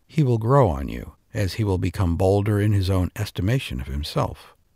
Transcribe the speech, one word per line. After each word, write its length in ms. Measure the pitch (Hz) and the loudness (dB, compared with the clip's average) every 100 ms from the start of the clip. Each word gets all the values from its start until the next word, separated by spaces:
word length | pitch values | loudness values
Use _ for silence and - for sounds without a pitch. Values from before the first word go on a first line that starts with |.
| _ | _
He 160 | - | 0
will 140 | 139 117 | 2 2
grow 320 | 110 143 117 | 2 4 4
on 200 | 71 65 | 2 -4
you, 260 | 58 - - _ | -8 -12 -16 _
as 220 | 113 98 | -4 -4
he 100 | - | 0
will 140 | 104 92 | 0 0
become 400 | 98 - 90 85 | -2 0 0 2
bolder 420 | 95 101 104 104 | 2 2 2 2
in 120 | 107 | 2
his 180 | 104 92 | 2 2
own 200 | 95 87 - | 0 0 -2
estimation 640 | 101 - 90 131 - 64 | -8 -4 -2 -2 -4 -8
of 60 | 64 | -6
himself. 680 | 69 76 - 123 - - _ _ | -6 -6 -4 -4 -6 -16 _ _